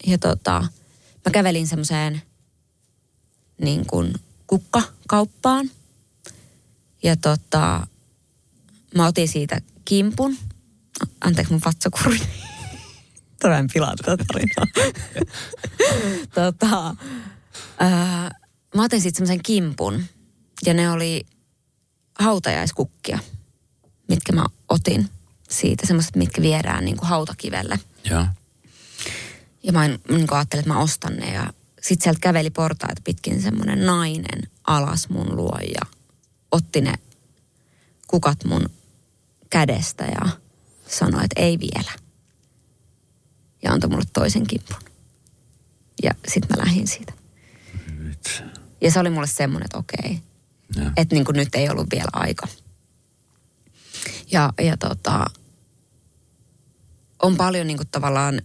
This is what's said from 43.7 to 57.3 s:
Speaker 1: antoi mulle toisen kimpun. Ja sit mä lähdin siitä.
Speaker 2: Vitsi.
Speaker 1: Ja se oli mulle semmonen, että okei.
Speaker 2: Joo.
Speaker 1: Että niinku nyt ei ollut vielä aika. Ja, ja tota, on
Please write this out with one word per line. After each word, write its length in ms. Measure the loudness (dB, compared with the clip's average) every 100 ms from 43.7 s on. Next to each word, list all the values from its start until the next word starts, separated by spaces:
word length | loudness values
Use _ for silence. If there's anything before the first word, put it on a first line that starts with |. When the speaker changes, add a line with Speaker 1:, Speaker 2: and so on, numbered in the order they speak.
Speaker 1:
antoi 180 | 0 2
mulle 140 | 0 -2
toisen 340 | 0 2 2 0
kimpun. 340 | -4 -6 -14 -16 -20 _ _ _ _ _ _ _ _ _ -4
Ja 80 | -2 -2 -2
sit 200 | -2 0
mä 160 | 0
lähdin 240 | 2 2 0
siitä. 240 | -4 -10 -18 -20 _ -20 -20 -16 -14 -12 -10 -10
Speaker 2:
Vitsi. 340 | -10 -8 -10 -12 -18 -20 0
Speaker 1:
Ja 100 | 2
se 100 | 4
oli 100 | 2
mulle 160 | 0 -2
semmonen, 380 | -2 -2 -2
että 140 | -6 -8
okei. 400 | -8 -6 -6 -8 -10 _ _ _ -8 -4
Speaker 2:
Joo. 140 | -2 0
Speaker 1:
Että 180 | 2
niinku 180 | 2 2
nyt 220 | 0 0
ei 140 | 0 0
ollut 180 | -2 -2
vielä 160 | -4 -4
aika. 360 | -2 -4 -4 -8 -12 -20 -20 _ _ _ _ _ _ _ _ _ _ -18 -10 -10 -10 -2
Ja, 200 | 2 2 2
ja 160 | 0 0
tota, 500 | -2 -4 -2 0 -2 -6 -20 _ _ _ _ _ _ _ _ _ _ _ _ _ _ -20 _ 0
on 140 | 2